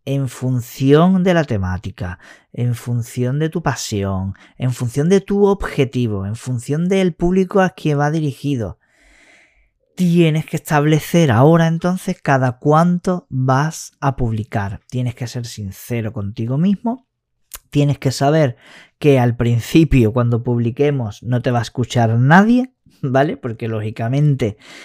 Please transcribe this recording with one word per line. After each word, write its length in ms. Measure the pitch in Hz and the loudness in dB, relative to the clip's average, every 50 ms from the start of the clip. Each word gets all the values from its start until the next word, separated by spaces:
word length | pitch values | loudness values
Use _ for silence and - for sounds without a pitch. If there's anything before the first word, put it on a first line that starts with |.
| - | -8
en 240 | 123 127 139 139 123 | -6 -4 -4 -4 -6
función 960 | - - 123 127 131 123 117 - - - 135 135 143 151 170 180 190 185 180 | -8 -6 -4 -4 -2 -4 -4 -8 -8 -2 2 4 6 6 6 4 2 2 2
de 120 | 190 175 | 2 2
la 80 | 170 151 | 0 0
temática, 760 | - 151 101 95 90 92 87 - - - - 90 87 87 - - - - _ _ _ | 0 -2 -4 -2 -4 -4 -6 -8 -10 -12 -10 -10 -10 -10 -12 -16 -20 -20 _ _ _
en 240 | - - 120 123 120 | -8 -6 -4 -4 -4
función 640 | - - 123 120 120 117 - - 127 123 123 131 147 | -4 -6 -6 -4 -4 -4 -6 -6 -4 -4 -2 -2 -2
de 100 | 160 160 | -2 -2
tu 120 | - 175 | -4 -4
pasión, 720 | 165 151 123 - - - 113 101 98 98 98 95 95 98 95 - - - _ - | -4 -4 -4 -4 -6 -6 -4 -4 -2 -2 -2 -4 -4 -6 -8 -12 -16 -20 _ -6
en 140 | - 127 | -4 -4
función 380 | 123 - 131 117 - 139 147 170 | -4 -4 -6 -4 -2 0 2 2
de 120 | 196 196 | 2 2
tu 240 | 196 - 202 202 202 | 2 0 0 2 4
objetivo, 800 | 196 196 196 - - - - 139 120 - 127 123 113 104 98 95 | 2 2 0 -2 -6 -2 -2 -2 0 0 -2 -2 -2 -2 -4 -6
en 100 | 101 110 | -6 -8
función 540 | 113 - 127 127 120 120 - 143 160 175 180 | -8 -8 -8 -8 -6 -6 -6 -4 -4 -2 0
del 240 | 196 190 190 180 165 | 0 0 0 0 -2
público 480 | - 175 175 185 190 185 180 - 196 | -2 -2 0 2 2 0 0 2 0
a 80 | 185 175 | 0 0
quien 300 | - - - 156 147 143 | -2 -4 -4 -2 0 0
va 120 | 143 147 | 0 0
dirigido, 680 | 151 165 156 147 127 - - 143 143 120 107 87 - _ _ _ _ _ _ _ _ _ _ _ _ _ _ _ _ _ _ _ _ _ _ _ _ | 0 -2 -2 -4 -6 -6 -4 -4 -4 -4 -4 -6 -10 _ _ _ _ _ _ _ _ _ _ _ _ _ _ _ _ _ _ _ _ _ _ _ _
tienes 500 | - 185 170 170 175 170 160 151 160 160 | 0 0 2 4 4 4 4 2 0 -4
que 120 | - - 156 | -4 -8 -8
establecer 720 | - - 160 147 143 151 156 147 - - - 170 165 143 | -6 0 0 2 2 4 2 2 0 0 2 2 4 4
ahora 360 | 107 113 135 156 165 165 165 165 | 4 6 6 6 6 6 4 2
entonces 520 | 165 165 - 180 185 185 - - 180 - | 0 0 -2 -2 -4 -2 -4 -6 -8 -6
cada 320 | - - 139 131 127 127 120 _ | -2 0 0 2 2 0 -2 _
cuánto 680 | - 147 147 156 170 175 175 175 - 190 180 175 - - | 0 2 4 4 4 2 2 0 -2 -2 -4 -4 -6 -8
vas 600 | - 131 131 131 131 131 147 160 - - - - _ - | -6 -4 0 0 2 0 0 -2 -4 -8 -16 -18 _ -6
a 160 | - 139 123 | -4 -4 -2
publicar. 640 | - 127 113 113 107 107 - - 110 101 98 117 - _ - | -2 -2 -4 -2 -4 -6 -4 -4 -4 -4 -4 -8 -12 _ -10
Tienes 260 | - 123 123 123 117 | -6 -6 -4 -6 -6
que 120 | - 127 120 | -8 -10 -10
ser 180 | - 123 117 | -8 -10 -10
sincero 680 | 117 - - 104 95 95 - - - 123 117 110 107 - | -10 -12 -10 -10 -10 -12 -12 -10 -6 -6 -4 -4 -6 -6
contigo 440 | - 101 101 104 - 110 117 131 143 | -6 -8 -8 -6 -6 -6 -4 -2 0
mismo. 500 | 170 202 202 - - 233 247 254 _ _ _ _ _ _ _ _ _ _ - - _ _ | 2 0 0 0 -2 -6 -6 -6 _ _ _ _ _ _ _ _ _ _ -20 -20 _ _
Tienes 280 | - 143 143 143 135 - | 0 0 2 2 0 0
que 140 | - 139 | -2 -4
saber 460 | 123 - 139 139 151 160 151 123 120 _ _ - - - - _ _ - | -2 0 0 2 2 2 2 0 -2 _ _ -20 -20 -20 -20 _ _ 0
que 200 | - 147 139 127 | 2 4 4 4
al 160 | 123 120 117 | 4 2 0
principio, 800 | - 123 120 120 117 - - - 160 165 - - 135 117 107 117 | 0 0 0 0 -2 -2 2 4 4 4 6 4 4 4 4 2
cuando 300 | 123 120 120 120 113 120 | 0 0 0 0 0 0
publiquemos, 800 | 123 120 120 117 117 117 - 143 147 143 135 117 104 104 - - | -2 -2 0 0 -2 0 0 0 0 0 -2 -4 -6 -10 -10 -6
no 180 | 113 123 120 | -4 -4 -2
te 100 | 117 131 | 0 0
va 80 | 123 120 | -2 -2
a 40 | 113 | -2
escuchar 540 | - - - 120 - - 123 117 110 113 120 | -4 -4 -4 -4 -2 0 0 2 2 2 4
nadie, 540 | 127 139 160 190 202 220 240 247 262 - _ _ _ _ _ - | 4 6 6 6 6 6 4 2 2 -2 _ _ _ _ _ -10
¿vale? 340 | - 135 123 135 139 160 - | -6 0 2 2 2 2 -2
Porque 320 | - - 123 110 - 120 110 | -6 -8 -8 -8 -6 -6 -6
lógicamente 880 | 113 110 107 110 113 - 117 113 131 143 147 151 139 127 127 104 107 _ - - - - - | -6 -4 -6 -6 -6 -6 -4 -2 0 2 2 2 2 2 0 -4 -4 _ -16 -20 -20 -20 -20